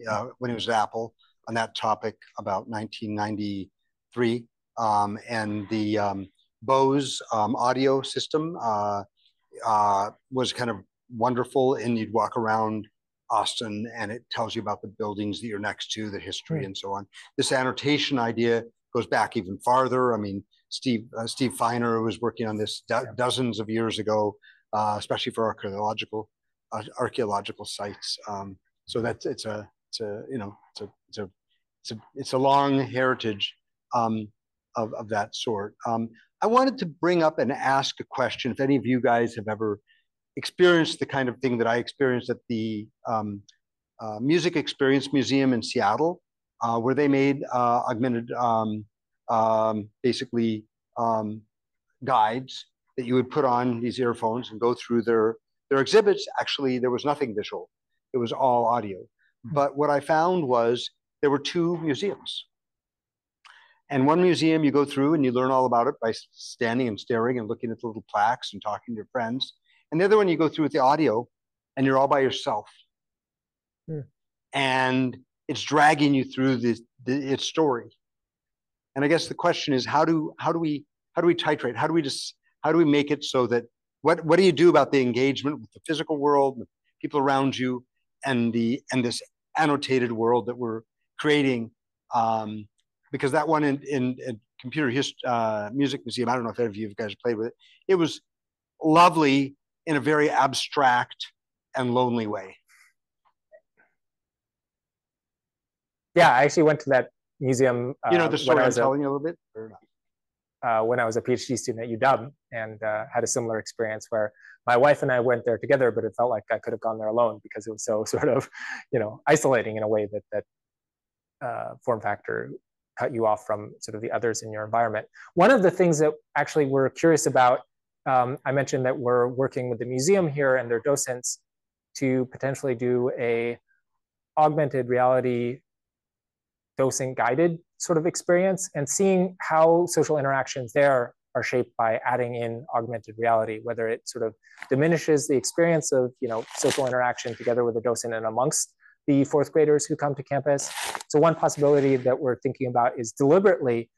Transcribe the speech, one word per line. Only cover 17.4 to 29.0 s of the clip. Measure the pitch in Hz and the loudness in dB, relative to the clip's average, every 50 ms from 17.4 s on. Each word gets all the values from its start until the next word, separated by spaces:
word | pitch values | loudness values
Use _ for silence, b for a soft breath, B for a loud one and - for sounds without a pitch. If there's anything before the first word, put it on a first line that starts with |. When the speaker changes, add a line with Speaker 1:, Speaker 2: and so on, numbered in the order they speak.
| 131 - | -2 0
Speaker 1:
annotation | 139 131 127 127 123 - - 143 147 139 - - 143 127 | 0 0 0 -2 -2 -4 -2 -2 0 0 0 -2 -2 -2
idea | 120 117 113 110 117 120 117 117 117 - _ _ _ _ - | -2 -2 -2 0 2 2 2 0 -2 -6 _ _ _ _ -6
goes | 120 110 - | -4 -4 0
back | - 120 107 101 - | 0 0 0 0 -2
even | 117 95 90 98 92 - | -4 -6 -6 -8 -6 0
farther. | - 123 131 131 123 120 127 127 123 117 | 2 2 4 2 2 2 2 2 2 0
I | |
mean, | 107 104 101 98 101 - _ _ _ _ - | 0 -2 -4 -6 -8 -10 _ _ _ _ -14
Steve, | - - - 131 120 110 113 127 - 110 | -12 -6 -2 -2 -2 -2 -4 -8 -10 -10
uh, | 113 | -8
Steve | 117 - - 139 120 - | -8 -6 -4 -4 -4 -2
Feiner | - 123 117 120 120 120 120 113 113 110 | -2 -2 -2 -2 0 -2 0 0 0 -2
was | 113 104 - | -2 -4 -4
working | 120 113 - - 120 | -4 -6 -4 -4 -6
on | 110 107 | -6 -4
this | 104 107 101 - - - | -4 -6 -6 -8 -8 -8
do-, | - 113 | -4 -4
Speaker 2:
Yeah. | 113 - - 104 | -4 -4 -4 -6
Speaker 1:
dozens | 101 123 123 117 123 131 120 110 101 | -4 -2 -2 -2 -2 -2 -2 -4 -6
of | 110 104 | -6 -4
years | 110 113 113 113 104 107 | -4 -2 -2 -2 -4 -4
ago, | 104 104 107 107 107 104 101 _ b b b b b b - | -4 -2 0 0 0 -2 -4 _ b b b b b b -4
uh, | 107 107 104 107 | -2 -2 -2 -2
especially | 104 - - 127 107 - 127 - | -4 -4 -6 -6 -6 -6 -6 -4
for | - 117 | -4 -2
archaeological, | 110 104 - - 104 98 101 107 107 110 107 113 - - 110 107 - _ _ _ _ _ _ _ - | -4 -4 -6 -8 -10 -6 -4 -4 -4 -4 -6 -8 -10 -10 -10 -10 -12 _ _ _ _ _ _ _ -14
uh, | - 107 113 - - - | -12 -12 -12 -10 -8 -6
archaeological | 127 110 - - 120 104 101 101 104 - 107 - 101 | -6 -4 -4 -4 -4 -2 -2 -4 -4 -6 -12 -14 -14
sites. | - - - 101 104 95 - - - - - - 107 | -12 -10 -10 -10 -10 -10 -10 -10 -10 -10 -10 -10 -10
Um, | 104 98 98 101 95 - _ _ _ _ _ | -10 -10 -10 -12 -16 -20 _ _ _ _ _
so | - - 123 | -8 -6 -4